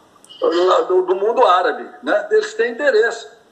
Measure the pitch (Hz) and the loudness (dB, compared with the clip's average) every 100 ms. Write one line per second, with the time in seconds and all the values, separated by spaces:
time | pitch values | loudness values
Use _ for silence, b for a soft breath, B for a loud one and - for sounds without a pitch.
0 | _ _ - - 165 170 180 175 165 185 | _ _ -20 -6 -2 0 2 2 2 0
1 | 180 190 214 254 202 180 170 120 117 - | 0 0 0 2 4 4 0 -4 -10 -10
2 | 131 202 - 214 - - 240 240 285 214 | -4 -4 0 0 0 -2 -4 -2 0 2
3 | - - - - _ | 2 -2 -14 -20 _